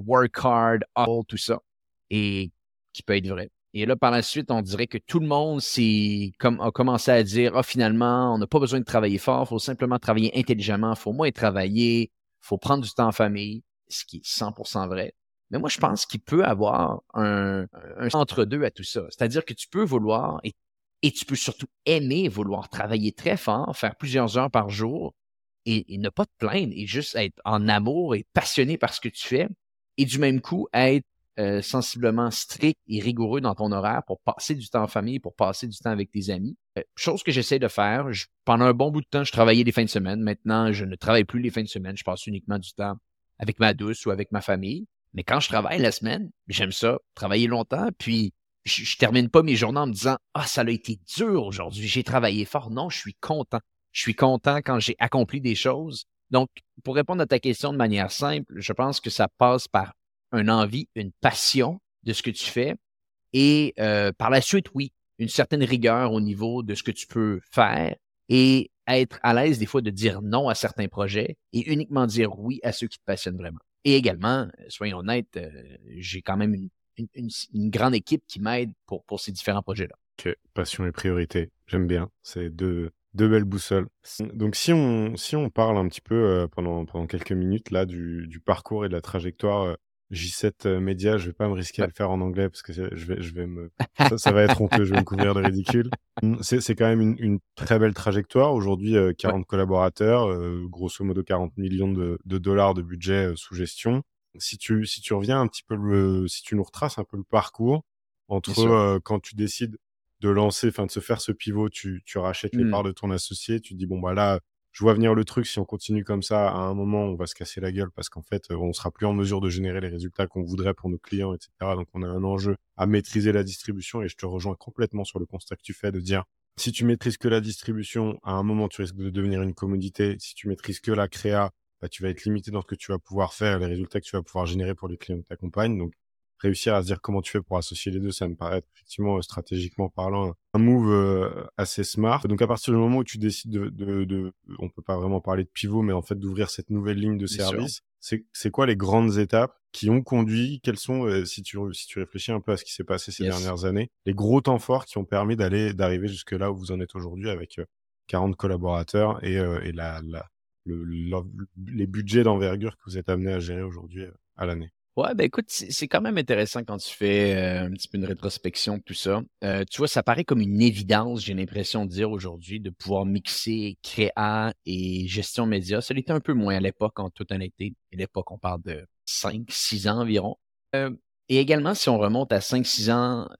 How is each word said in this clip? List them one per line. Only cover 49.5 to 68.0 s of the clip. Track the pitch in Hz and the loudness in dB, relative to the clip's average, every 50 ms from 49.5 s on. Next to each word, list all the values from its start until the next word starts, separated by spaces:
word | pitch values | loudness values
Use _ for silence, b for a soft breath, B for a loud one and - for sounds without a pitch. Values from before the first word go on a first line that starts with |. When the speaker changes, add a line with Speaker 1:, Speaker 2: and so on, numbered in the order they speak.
| 131 | 4
Speaker 1:
journées | 104 120 107 135 143 | 2 2 0 0 -2
en | 147 | -2
me | 131 107 | -2 -2
disant, « | 98 107 131 131 - _ _ - | -2 0 0 0 -2 _ _ -8
Ah, | 151 139 | -6 -4
ça | - - 135 | -2 0 0
a | 117 117 | 0 0
été | 120 110 - - 113 95 85 - - | 0 -2 -4 -6 -8 -8 _ -8 -4
dur | - 226 220 196 156 110 | -2 0 2 2 2 0
aujourd'hui, | 98 98 101 85 85 98 104 107 104 | -2 -6 -8 -8 -8 -8 -8 -4 -2
j'ai | - 127 117 | -2 -2 0
travaillé | - 131 127 117 107 101 107 101 | 0 2 2 2 2 2 0 -2
fort. » | - - 143 127 110 | -2 -4 -6 -4 -6
Non, | 113 127 165 175 | -6 -6 -6 -6
je | - - | -6 -8
suis | - 202 - | -10 -10 -12
content. | _ - - 160 151 120 - - 110 - _ _ _ _ _ | _ -6 -4 -4 -4 -4 -4 -6 -6 -6 _ _ _ _ _
Je | - - | -8 -4
suis | - 120 107 | -2 -2 2
content | - 135 131 131 117 - 143 143 147 | 4 4 4 4 4 2 2 0 0
quand | - 139 127 113 | 0 0 0 0
j'ai | - - 110 - | 0 -2 -2 0
accompli | 117 117 - 135 117 - - 143 | 0 2 2 2 0 0 -2 -4
des | 131 123 107 | -2 -2 -2
choses. | - - 131 127 143 160 160 127 117 - _ _ _ _ - | 0 0 0 0 0 -4 -8 -10 -12 -14 _ _ _ _ 0
Donc, | 131 127 131 - - - - _ _ - - | 2 2 2 0 -4 -14 -20 _ _ -12 -8
pour | 143 131 | -2 0
répondre | 147 143 - 185 175 | 0 0 0 0 0
à | 147 | 2
ta | 110 131 120 | 2 2 2
question | - 127 113 - - 143 | 2 0 0 0 -2 -2
de | 143 135 | 0 2
manière | 117 110 104 101 95 - | 2 2 2 2 0 -2
simple, | - - 143 143 151 147 135 - - | -2 -2 -2 -2 -2 -2 -6 -8 -12
je | 98 101 - 107 | -8 -6 -4 -2
pense | - 127 139 139 - | -2 -2 -2 -2 -4
que | - 110 | -4 -4
ça | - - 104 - | 0 0 0 0
passe | _ - 123 123 127 127 - | _ 4 4 4 4 2 0
par | - - 101 95 - - _ _ _ _ _ _ _ - | 0 0 0 0 -2 -6 _ _ _ _ _ _ _ 0
une | 113 104 110 | 2 4 4
envie, | 113 110 107 101 110 139 - - - | 4 4 2 2 0 -4 -6 -8 -8
une | 113 104 92 - _ | -8 -8 -8 -4 _
passion | - 127 - - - - - 135 123 143 175 196 _ _ _ _ | 0 0 2 2 0 2 2 2 2 2 0 -6 _ _ _ _
de | - 113 | -6 -4
ce | 104 - | -4 -4
que | - 123 | -4 -6
tu | 104 - - | -6 -6 -6
fais. | - - 123 123 143 - - _ _ _ _ _ _ _ _ _ _ | -4 -2 -2 -2 -2 -4 -8 _ _ _ _ _ _ _ _ _ _
Et, | - 131 139 147 147 151 151 135 - - | 4 6 6 8 6 6 4 0 0 0
euh, | 107 107 104 104 101 101 | 0 2 2 2 2 0
par | 92 - 113 113 | 0 0 2 4
la | 135 135 | 4 4
suite, | - - - 196 - - - | 4 4 2 0 0 0 -4
oui, | 135 139 131 - _ _ _ _ - | -6 -6 -6 -8 _ _ _ _ -6
une | 113 110 | -4 0
certaine | - - 123 - 151 147 139 | 0 0 0 2 2 0 2
rigueur | - 127 120 117 113 113 123 127 117 | 2 2 4 4 4 4 4 2 2
au | 110 110 | 2 0
niveau | 104 104 101 98 110 117 120 123 | 0 0 -2 -2 -2 -2 -2 -2
de | 117 104 101 | -4 -4 -6
ce | - | -4
que | - 120 | -4 -6
tu | - - - | -6 -6 -8
peux | - - 117 110 107 101 90 - _ | -4 -2 0 2 2 0 -2 -6 _
faire | - 127 110 101 - 76 82 - - - | 2 4 4 4 4 0 -2 -2 -4 -8